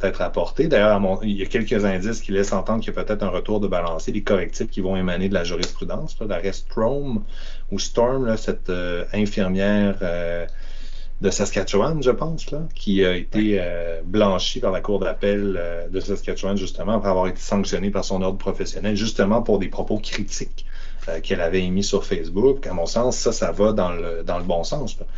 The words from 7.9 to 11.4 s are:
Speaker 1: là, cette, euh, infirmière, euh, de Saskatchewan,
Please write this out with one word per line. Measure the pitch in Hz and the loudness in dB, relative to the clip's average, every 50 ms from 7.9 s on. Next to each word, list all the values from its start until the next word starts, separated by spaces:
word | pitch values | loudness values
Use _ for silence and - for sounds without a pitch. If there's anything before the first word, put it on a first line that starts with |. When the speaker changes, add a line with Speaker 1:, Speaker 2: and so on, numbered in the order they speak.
| - 120 117 123 135 135 127 | 2 2 4 4 4 2 2
Speaker 1:
là, | 113 110 107 | 0 0 0
cette, | - 101 98 - - - | 0 -2 -2 -2 -2 -2
euh, | 90 87 87 87 87 87 85 - - | -2 -2 -2 -2 -2 -2 -2 -2 0
infirmière, | 104 107 101 - 110 98 92 92 95 98 101 104 104 101 101 95 - | 0 0 0 2 0 0 2 2 2 2 4 4 4 2 2 2 0
euh, | 95 87 87 87 85 85 87 85 85 80 - - - - - - - - - - - - - - | -2 -2 -2 -2 -2 -2 -2 -2 -2 -4 -4 -4 -4 -4 -4 -4 -4 -4 -4 -4 -4 -4 -4 0
de | 98 95 | 0 0
Saskatchewan, | - - | 2 2